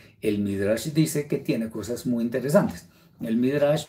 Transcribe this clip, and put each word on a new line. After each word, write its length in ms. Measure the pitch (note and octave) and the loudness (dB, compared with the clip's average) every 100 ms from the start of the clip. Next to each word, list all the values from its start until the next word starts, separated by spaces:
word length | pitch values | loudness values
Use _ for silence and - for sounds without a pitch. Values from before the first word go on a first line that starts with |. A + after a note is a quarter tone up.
| - - | -20 -4
El 200 | A2 G2+ | -2 0
Midrash 520 | G2+ G2 G2 A2+ D#3 | 0 0 2 0 0
Dice, 360 | D3+ D#3+ D#3+ C#3+ | 2 2 0 -2
que 100 | C#3 | -4
tiene 320 | - A#2+ A2+ | -2 -2 -2
cosas 360 | A2 G2 A#2+ C3 | -6 -8 -4 -2
muy 180 | A#2+ | 0
interesantes. 640 | A#2 B2 C3+ F3 - - - _ - - | -2 -2 2 2 2 -4 -16 _ -20 -10
El 160 | A#2 A2+ | -2 0
Midrash, 500 | B2+ C#3+ C#3+ D3+ | 2 2 2 2